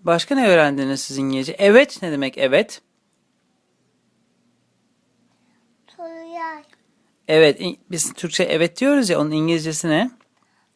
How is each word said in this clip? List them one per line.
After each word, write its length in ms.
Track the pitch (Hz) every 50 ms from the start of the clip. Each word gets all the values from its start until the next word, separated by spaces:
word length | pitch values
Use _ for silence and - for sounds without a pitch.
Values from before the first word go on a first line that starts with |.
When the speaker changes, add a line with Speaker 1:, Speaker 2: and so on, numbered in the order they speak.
Speaker 1:
Başka 340 | 180 170 170 170 - - 285
ne 140 | 269 254 208
öğrendiniz 520 | 180 165 151 143 143 139 135 135 139 131
siz 180 | - - 135 139
İngilizce? 380 | 139 135 135 131 131 156 - -
Evet 400 | 202 202 208 247 294 285 - - 190
ne 100 | 170 151
demek 260 | 139 139 135 - -
evet? 440 | 135 131 131 175 220 - - - _ _ _ _ _ _ _ _ _ _ _ _ _ _ _ _ _ _ _ _ _ _ _ _ _ _ _ _ _ _ _ _ _ _ _ _ _ _ _ _ _ _ _ _ _ _ _ _ _ _ _ _ _ _ _ _ _ _ _ _ _ _ _
Speaker 2:
Toylar. 680 | - 339 330 330 330 330 330 339 339 330 330 311 302 302 _ _ _ _ _ _ _ _ _ _ _ _ -
Speaker 1:
Evet. 320 | 156 156 160 147 139 151
İ-, 200 | 175 180 - - _ -
biz 220 | 180 160 156 - -
Türkçe 320 | - - 170 - - 180
evet 360 | 170 151 160 170 170 - -
diyoruz 300 | 254 277 285 285 240 185
ya. 100 | 170 147
Onun 100 | 147 151
İngilizcesi 580 | 156 156 156 165 170 165 156 160 156 - - 165
ne? 220 | 151 160 220 254 - _ _ _ _ _ _ _ _ _ _ _ _